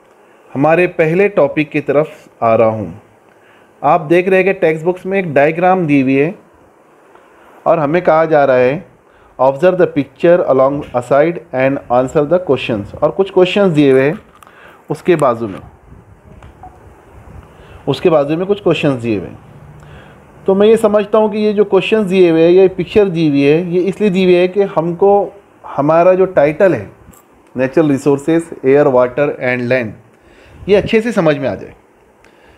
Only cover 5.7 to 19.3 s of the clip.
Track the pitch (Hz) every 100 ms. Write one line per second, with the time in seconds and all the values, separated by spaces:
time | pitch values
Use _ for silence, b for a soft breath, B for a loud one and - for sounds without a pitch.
5.7 | 190 156 143 131 135 156 - _ _ _
6.7 | _ _ _ b b b b b b 147
7.7 | 165 143 175 170 156 160 151 135 127 127
8.7 | 156 - _ b b b - 131 139 180
9.7 | 180 170 147 135 - 170 180 - 131 135
10.7 | 143 - 123 123 143 156 170 - 127 135
11.7 | 139 - 123 131 156 147 180 - 131 -
12.7 | 110 95 - 151 175 196 185 180 208 190
13.7 | 151 139 131 139 208 - _ B B B
14.7 | B - 147 - 165 139 113 110 85 -
15.7 | - - - - - - - - - -
16.7 | - - - - - - - - B B
17.7 | B - 135 185 156 139 160 190 196 180
18.7 | 156 151 127 117 101 78